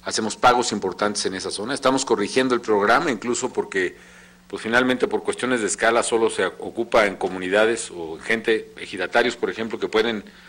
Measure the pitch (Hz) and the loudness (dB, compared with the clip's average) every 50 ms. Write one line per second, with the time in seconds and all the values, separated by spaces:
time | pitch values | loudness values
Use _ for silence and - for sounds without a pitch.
0 | _ 98 95 - 110 107 - - - 123 123 123 117 - 117 104 98 95 90 - | _ -4 -4 -2 -2 -4 -4 4 4 4 6 4 2 0 -2 -2 -4 -4 -2 0
1 | 104 104 104 - - 98 95 92 90 92 82 - 101 117 143 - - 131 135 135 | -2 -2 -2 -2 -4 -4 -4 -4 -8 -8 -6 -6 -6 -6 -6 0 0 2 2 2
2 | 131 - 120 98 104 - - 131 131 131 123 117 - - 107 101 101 104 117 139 | 2 2 2 2 2 0 2 0 2 2 0 0 2 2 2 4 4 4 4 4
3 | 170 165 123 98 - 120 120 - 131 120 - - 95 - - 95 90 85 - - | 2 0 -4 -2 -4 -4 -4 -4 -4 -4 -4 -4 -6 -2 -2 -2 -2 -2 -6 -10
4 | - - - - - - - _ _ _ - 95 - 110 117 123 127 127 127 123 | -20 -20 -20 -20 -20 -20 -20 _ _ _ -12 -8 -4 2 2 4 4 4 2 0
5 | - 110 104 101 - - 95 - - 123 127 120 107 95 - - 117 113 113 117 | 0 0 0 -2 -2 -4 -4 -2 0 0 0 0 0 -2 -2 2 2 4 4 4
6 | 110 - 120 113 113 107 - - 95 90 - - - 98 - 113 117 - - 120 | 2 2 2 2 2 2 2 0 -2 -2 -4 -8 -12 -10 -6 -6 -4 2 4 4
7 | 107 101 92 85 - 92 92 92 92 92 95 104 110 113 117 113 - - 90 87 | 4 4 0 -2 -4 -4 -4 -4 -4 2 4 4 4 4 2 -2 -4 -10 -10 -10
8 | 82 78 82 78 - - 113 113 107 113 110 107 - - - - 90 - - 92 | -10 -10 -10 -12 -4 -4 -4 -2 0 0 0 0 -2 -8 -16 -16 -14 -12 -8 -6
9 | 90 87 - 120 120 127 - - - 95 90 - 113 113 110 110 98 90 - 110 | -6 0 2 2 2 2 0 -2 -4 -4 -2 -4 -6 -8 -4 -6 -4 0 2 2
10 | 110 117 113 104 98 - - - - | 2 2 0 -4 -6 -10 -20 -20 -20